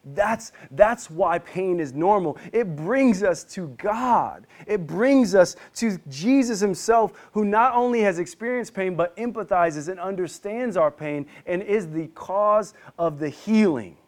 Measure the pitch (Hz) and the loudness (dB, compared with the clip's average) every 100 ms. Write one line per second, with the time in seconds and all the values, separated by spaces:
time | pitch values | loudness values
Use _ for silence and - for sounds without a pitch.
0 | 139 143 208 226 - - - 139 208 233 | -10 -2 -2 -2 -8 -20 -14 2 2 2
1 | - 160 180 170 - 180 190 175 147 135 | -10 -2 0 0 -4 -4 -2 -2 -4 -2
2 | 175 208 165 135 - 226 214 147 160 262 | 0 2 0 -6 -4 -4 -2 -6 -2 2
3 | 269 190 196 165 - - 165 120 202 220 | 2 2 0 -2 -8 -12 -12 -6 -6 -4
4 | 254 214 120 76 - - - 208 156 170 | 0 2 0 -8 -20 -20 -4 -4 -4 0
5 | 254 269 214 190 175 - - - 233 180 | 4 4 6 6 4 2 -16 -4 -4 -4
6 | - 135 202 277 240 202 208 185 - 233 | -10 -4 2 4 2 0 0 0 2 4
7 | 214 - - 214 208 214 254 240 247 233 | 2 -4 -6 -2 2 4 4 2 2 2
8 | 208 170 170 - 233 247 220 190 185 165 | 2 0 -6 -6 -4 -4 -6 -4 -4 -2
9 | 175 - 240 226 190 180 170 151 147 185 | -4 -4 -8 -6 -2 2 2 0 -8 -8
10 | 185 190 175 - 202 226 247 185 151 - | -6 -6 -6 -8 -10 -6 -4 0 0 0
11 | 151 147 139 - - 180 202 208 170 156 | -8 -6 -8 -14 -6 -6 -2 -2 -2 -8
12 | 160 - - 196 208 214 208 - - - | -8 -14 -6 0 2 2 0 -14 -20 -4
13 | 170 147 151 - - 220 208 135 95 76 | -4 -2 -8 -8 0 4 4 2 -6 -18